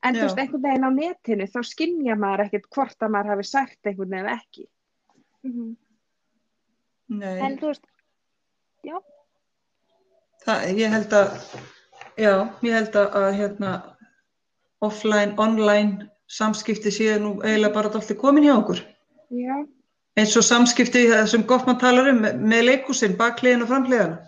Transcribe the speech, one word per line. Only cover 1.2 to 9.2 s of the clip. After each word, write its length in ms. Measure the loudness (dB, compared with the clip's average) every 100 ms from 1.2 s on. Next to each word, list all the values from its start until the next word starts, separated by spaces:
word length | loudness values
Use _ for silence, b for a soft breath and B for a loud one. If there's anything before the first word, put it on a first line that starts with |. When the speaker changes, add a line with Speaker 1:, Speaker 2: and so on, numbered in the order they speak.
| -6 -4 -4
Speaker 1:
þá 140 | -8
skynjar 540 | -10 -6 -6 -4 -4 -2
maður 280 | -2 -2 -2
ekkert 240 | -4 _
hvort 280 | -6 -6 -4
að 120 | -4
maður 180 | -4 -2
hafi 140 | -6
sært 380 | -4 -4 -4 _ -10
einhvern 280 | -8 -8
eða 200 | -8 -8 -8
ekki. 260 | _ -20 -20 _ _ _ _ _ _ _
Speaker 3:
Mhm. 340 | -12 -10 -12 -14 _ _ _ _ _ _ _ _ _ _ _ _ _
Speaker 2:
Nei. 300 | -10 -8 -6
Speaker 3:
En 180 | -6 -6
þú 100 | -6
veist, 160 | -8 _ _ _ _ _ _ _ _ _ _
já. 140 | -16 -16 _ _